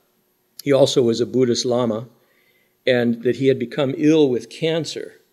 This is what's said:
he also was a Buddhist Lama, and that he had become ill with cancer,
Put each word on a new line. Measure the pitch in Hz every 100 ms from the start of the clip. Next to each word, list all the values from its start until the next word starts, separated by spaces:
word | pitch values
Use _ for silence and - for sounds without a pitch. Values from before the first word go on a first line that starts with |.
| _ _ _ _ _ -
he | 139
also | 135 131 143
was | 117 113
a | 110
Buddhist | 117 123 113
Lama, | 127 120 120 110 123 _ _ _ _ _ _ _
and | - 123 120 117
that | 123 120
he | 135
had | 120
become | 120 - 131 143
ill | 147 160 143
with | 117 -
cancer, | - 160 165 143 - - - _